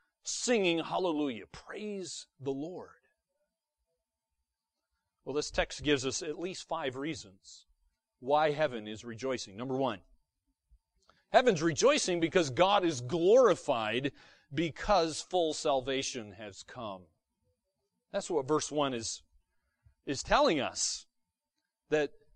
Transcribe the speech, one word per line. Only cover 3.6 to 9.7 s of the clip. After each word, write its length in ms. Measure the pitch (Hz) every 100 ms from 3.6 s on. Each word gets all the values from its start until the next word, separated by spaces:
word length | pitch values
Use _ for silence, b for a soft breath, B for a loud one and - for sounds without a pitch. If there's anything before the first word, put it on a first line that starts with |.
| _ _ _ _ _ _ _ _ _ _ _ _ _ _ _ _
Well, 100 | 131
this 160 | 143 -
text 320 | - 170 -
gives 220 | 139 139
us 180 | 131 113
at 160 | 165 160
least 280 | 185 175 -
five 300 | 165 143 127
reasons 680 | 151 135 101 95 - - _ _ _ _ _ _
why 340 | 123 147 156
heaven 360 | 147 151 120 107
is 160 | 107
rejoicing. 520 | 117 107 131 123 - 98
Number 200 | 131